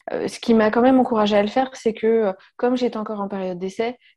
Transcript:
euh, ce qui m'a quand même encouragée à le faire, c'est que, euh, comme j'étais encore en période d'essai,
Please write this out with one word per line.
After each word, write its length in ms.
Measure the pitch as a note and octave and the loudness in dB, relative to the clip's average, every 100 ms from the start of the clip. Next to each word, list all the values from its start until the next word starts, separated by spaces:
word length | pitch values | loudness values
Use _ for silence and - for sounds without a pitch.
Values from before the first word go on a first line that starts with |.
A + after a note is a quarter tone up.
| - | -10
euh, 160 | - - | -6 -6
ce 120 | - | -6
qui 160 | - A3+ | 2 4
m'a 160 | G#3+ | 4
quand 100 | A#3+ | 4
même 180 | B3+ C4 | 4 4
encouragée 380 | B3 A3 G#3 G#3 | 4 2 2 2
à 60 | |
le 40 | G#3 | 2
faire, 220 | C4 C4 | 0 -2
c'est 200 | - A3+ | -2 -4
que, 140 | A3 A3 | -2 0
euh, 260 | A3+ G#3 F#3+ _ - | 2 0 -4 _ -4
comme 180 | B3 B3+ | -2 0
j'étais 220 | B3 A3+ | -2 -4
encore 220 | G#3+ G#3 | -8 -8
en 60 | G3 | -6
période 320 | G3+ F#3 F3+ | -6 -6 -6
d'essai, 400 | F#3+ F#3+ A3+ B3 _ | -8 -6 -6 -8 _